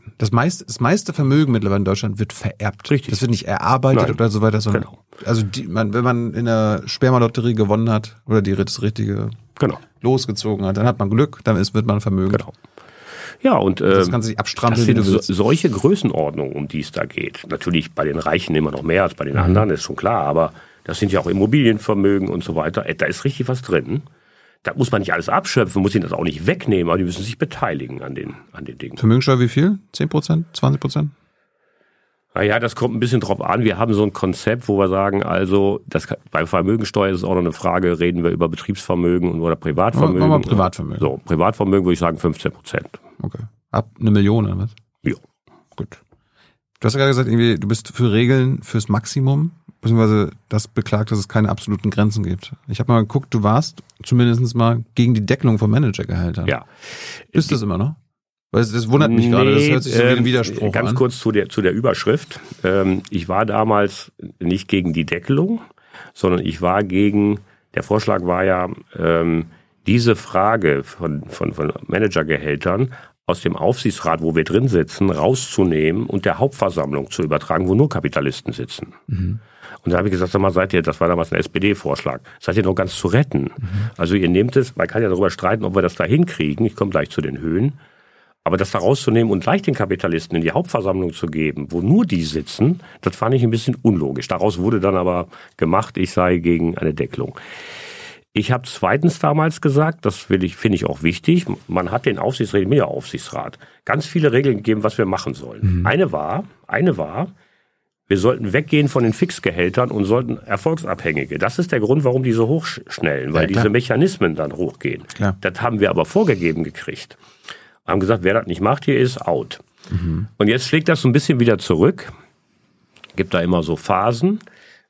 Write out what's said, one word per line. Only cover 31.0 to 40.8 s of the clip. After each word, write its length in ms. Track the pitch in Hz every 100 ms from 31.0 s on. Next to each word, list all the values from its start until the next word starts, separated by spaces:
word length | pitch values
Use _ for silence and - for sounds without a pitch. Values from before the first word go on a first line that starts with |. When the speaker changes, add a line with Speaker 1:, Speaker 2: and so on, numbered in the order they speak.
| 147 - _ _ _ _ _ _ _ _ _ _ _
Speaker 2:
Na 80 | -
ja, 180 | 101 110
das 160 | 117 -
kommt 200 | 120 117
ein 40 |
bisschen 220 | 120 120
drauf 200 | - -
an. 220 | - 104
Wir 140 | 113 92
haben 160 | 113
so 100 | 104
ein 80 | 104
Konzept, 560 | - 95 90 - 123 -
wo 100 | 101
wir 100 | 98
sagen, 340 | 95 98 98
also, 580 | 82 87 95 101 98 101 -
das 200 | - -
kann, 100 | - -
bei 140 | 78 80
Vermögensteuer 680 | 92 90 113 107 - 98
ist 80 | 90
es 40 |
auch 120 | 92 92
noch 60 |
eine 120 | 87
Frage, 460 | 76 92 87 90 85
reden 240 | 87 87
wir 80 | 85
über 180 | 85 85
Betriebsvermögen 840 | 82 - 95 - 90 87 87 90
und, 80 | 82
oder 160 | 82 82
Privatvermögen. 720 | 80 76 101 127 151 90 156
Speaker 1:
Machen 160 | 151
wir 60 | -
Privatvermögen. 500 | 107 92 -